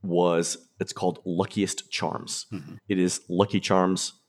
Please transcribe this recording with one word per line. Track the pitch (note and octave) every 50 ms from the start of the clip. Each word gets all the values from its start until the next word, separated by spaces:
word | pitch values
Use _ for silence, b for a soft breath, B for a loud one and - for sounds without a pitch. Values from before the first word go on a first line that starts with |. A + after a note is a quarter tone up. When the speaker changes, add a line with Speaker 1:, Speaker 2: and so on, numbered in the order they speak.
Speaker 1:
was, | - F#2+ E2+ F2 F2 F2 E2+ E2+ E2+ - - - _ _ _ _
it's | F#2 - -
called | - F#2+ F2+ E2 - _
Luckiest | F#2 F2 E2+ G2 - - G#2+ G2 F2+ - - - _
Charms. | - - G2 D#2+ - - - - - - - _
Speaker 2:
Mm-hmm. | G#2+ F#2 C#2 - - - _ -
Speaker 1:
It | G2+ F#2
is | F#2 F2+ - - _ -
Lucky | F2+ F2 G2+ G2+ - G2
Charms | - - G2+ F#2 F#2 F#2 F#2+ F2+ - - - _ _